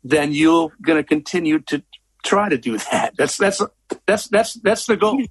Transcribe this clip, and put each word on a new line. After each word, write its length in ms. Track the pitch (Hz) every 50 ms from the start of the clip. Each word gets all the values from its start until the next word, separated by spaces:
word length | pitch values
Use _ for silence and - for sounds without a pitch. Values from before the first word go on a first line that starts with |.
| -
then 280 | 127 151 151 143 147 147
you're 380 | 147 156 160 165 165 160 156 - _
gonna 220 | - 160 160 156 143
continue 560 | - 156 151 147 - - 180 170 156 151 156
to 240 | - - - 143 - _ - _ _ _ _ _ -
try 260 | - 196 202 208 202
to 80 | 151
do 200 | 120 - 120 113
that. 360 | 104 - - - - - - _
That's, 200 | - 139 - -
that's, 240 | - 202 202 196 - 214 - _ _ _ _ - - _
that's, 220 | - 208 202 -
that's, 260 | - 208 208 220 - -
that's 320 | - - 196 220 - -
the 100 | - 220
goal. 240 | - 208 214 247 277 240 -